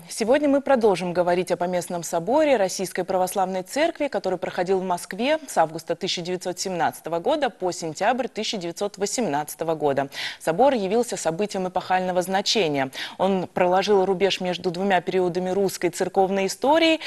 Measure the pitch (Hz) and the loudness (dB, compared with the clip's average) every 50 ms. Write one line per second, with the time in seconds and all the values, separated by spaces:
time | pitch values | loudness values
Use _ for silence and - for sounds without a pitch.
0 | 165 165 - - 226 208 262 302 294 285 269 277 269 277 269 240 214 214 190 160 | -12 -10 -6 -2 2 2 4 4 4 4 2 2 2 2 2 4 6 4 4 4
1 | 185 180 170 175 175 175 175 180 180 - 175 - 180 180 180 175 170 - 185 175 | 0 -2 0 2 2 2 2 2 0 0 -2 -2 -2 -2 -2 -2 -4 -4 -6 -6
2 | 160 - - 170 165 196 247 311 311 294 269 220 190 185 - - 190 175 - - | -6 -4 -4 -2 0 2 2 4 4 4 4 4 2 0 -2 -4 -6 -6 -4 -4
3 | 175 - 190 180 185 180 - 202 185 185 190 185 180 - - 277 311 339 330 - | -4 0 0 0 0 0 0 0 -2 0 -2 -4 -6 -4 -2 0 0 0 0 -2
4 | 302 269 - 202 - 185 185 175 - 185 - - 180 175 196 185 185 185 175 175 | -4 -2 -2 -2 -2 -2 -2 -2 -4 -4 -4 -2 0 0 0 0 0 -2 -4 -4
5 | - - 196 185 240 277 311 311 294 - - 180 165 156 160 165 - - 170 - | -6 -8 -6 -4 0 0 0 -2 -2 -2 2 2 2 2 0 -6 -6 -6 -6 -4
6 | - 180 - 185 165 180 185 185 - 185 175 - - 190 185 170 156 123 127 - | -4 -6 -4 -4 -4 -4 -6 -6 -4 -6 -6 -6 -6 -4 -2 0 0 -2 -2 -4
7 | - 160 165 170 170 226 302 311 285 240 - - 185 180 170 - 180 160 151 - | -8 -6 -4 -2 0 0 0 0 0 -2 -4 -4 -4 -4 -4 -4 -6 -8 -4 -2
8 | 185 220 254 240 247 - - 208 214 - - 202 170 170 170 - 202 208 - - | 0 0 0 0 -2 -6 -6 -6 -6 -4 -6 -6 -6 -6 -6 -4 -6 -6 -4 -4
9 | 202 196 - 262 233 175 139 143 151 - - - 165 165 160 151 147 143 139 139 | -6 -4 -2 -2 -2 0 0 -2 -4 -4 -6 -6 -4 -4 -2 0 0 0 2 0
10 | 139 139 - - - - - - - 165 160 180 247 285 277 226 190 180 202 240 | -2 -4 -4 -10 -10 -10 -10 -6 -4 -2 2 4 4 4 4 2 0 0 0 0
11 | 233 - 196 175 - 160 165 170 208 202 - 196 185 185 185 185 175 - 185 185 | 0 -2 -4 -4 -2 -2 -2 -2 -2 -4 -4 -4 -4 -2 -4 -4 -2 0 0 0
12 | 185 185 180 185 175 185 190 196 202 - - 233 180 156 147 139 131 135 - - | 0 0 0 0 0 0 0 -2 0 2 2 2 2 2 2 0 -2 -2 -4 -8
13 | - - - - 180 190 196 185 165 - - 202 185 180 180 190 185 202 208 190 | -12 -10 -4 0 0 2 2 2 0 -2 0 2 2 4 4 4 4 4 4 4
14 | 185 185 190 175 196 190 - - 190 180 175 170 - 185 165 180 196 202 190 175 | 4 2 2 2 2 2 2 0 -2 -2 -2 -2 -2 -4 -2 -2 0 2 2 2
15 | 170 196 185 190 180 180 165 185 180 185 185 196 202 185 - - - 175 - - | 2 0 0 0 0 0 0 -2 -2 0 0 2 0 0 0 0 -2 -2 0 0
16 | 185 180 - 196 190 185 196 196 190 190 - - - 262 302 330 330 320 320 311 | -4 0 2 2 2 2 2 0 0 -2 -2 0 2 4 4 6 6 4 2 2
17 | - | -2